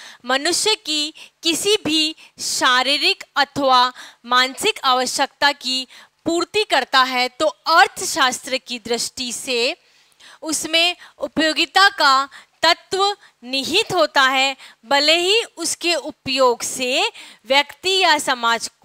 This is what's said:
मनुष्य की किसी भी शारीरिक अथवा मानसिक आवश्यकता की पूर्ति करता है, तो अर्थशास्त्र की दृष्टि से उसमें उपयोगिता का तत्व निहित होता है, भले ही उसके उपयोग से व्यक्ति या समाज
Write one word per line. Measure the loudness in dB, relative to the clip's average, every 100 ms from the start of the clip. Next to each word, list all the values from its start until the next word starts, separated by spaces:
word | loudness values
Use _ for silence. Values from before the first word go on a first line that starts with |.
| -20 -12
मनुष्य | -4 -2 0 -2 0
की | -2 -2 -4 -6 -10 -20 _
किसी | -4 -2 0 0 0
भी | 0 0 -4 -16 -12
शारीरिक | -6 0 2 2 2 0 0 -2 -4 -4
अथवा | -2 0 2 4 2 -2 -20 -16 -2
मानसिक | 0 0 -2 -4 -2
आवश्यकता | 0 0 0 -2 -4 0 -2
की | -2 -4 -6 -6 -16 -20 _
पूर्ति | -4 -4 -2 -2
करता | 0 0 2 2
है, | 2 0 -2
तो | -2 -4
अर्थशास्त्र | -2 2 4 4 0 -6 0 0 -2 -6 -8
की | -8 -10
दृष्टि | -6 -4 -6 -8 -10
से | -8 -4 -2 -2 -6 _ _ _ _ -20 -12
उसमें | -6 -6 -2 0 0 -4 -14 -12
उपयोगिता | -8 -2 -2 0 0 2 2
का | 4 2 2 0 -10 -20 _
तत्व | 0 0 -2 -2 -2 -4 -12 _
निहित | -8 -6 -2 -2 0
होता | 0 0 2
है, | 2 2 0 -4 -14 -14 -2
भले | 0 2 2
ही | 2 0
उसके | -2 -6 -8 -4 -2
उपयोग | -4 -6 -12 -6 2 2 2
से | -6 -6 -2 0 -2 -6 -20 -10 0
व्यक्ति | 0 0 -4 -2 2
या | 2 2
समाज | 0 -2 0 -2 -4 _